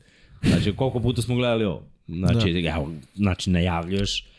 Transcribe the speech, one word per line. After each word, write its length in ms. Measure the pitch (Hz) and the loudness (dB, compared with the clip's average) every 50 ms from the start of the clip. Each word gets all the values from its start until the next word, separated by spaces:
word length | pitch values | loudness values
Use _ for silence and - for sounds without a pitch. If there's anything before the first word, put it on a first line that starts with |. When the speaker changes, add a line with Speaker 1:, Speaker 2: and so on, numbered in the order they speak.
| _ _ _ _ - _ - - - | _ _ _ _ -20 _ -12 -2 2
Speaker 1:
Znači, 300 | 165 - - 160 104 95 | 2 2 4 2 0 0
koliko 260 | - 131 127 113 120 | 0 -2 -2 0 0
puta 220 | 110 123 - 120 | 0 0 0 0
smo 140 | 110 120 123 | -2 0 0
gledali 300 | 120 123 120 117 113 110 | 0 2 2 2 2 0
ovo? 180 | 95 76 - - - - _ _ - | -2 -2 -6 -10 -18 -20 _ _ -10
Znači, 440 | 82 87 95 123 117 117 107 92 82 | -4 0 2 2 2 4 2 2 0
Speaker 2:
Da. 140 | 90 85 78 | 0 0 0
Speaker 1:
evo, 200 | 80 82 71 78 82 73 65 - _ | -2 -2 -4 -6 -8 -12 -16 -14 _
znači, 340 | 98 101 95 92 - - 101 | 0 0 0 0 0 0 0
najavljuješ 800 | 90 85 87 90 85 85 85 87 95 98 101 95 - - - - - | 2 2 2 2 0 -2 -2 -2 -2 -2 -2 -2 -4 -6 -8 -12 -12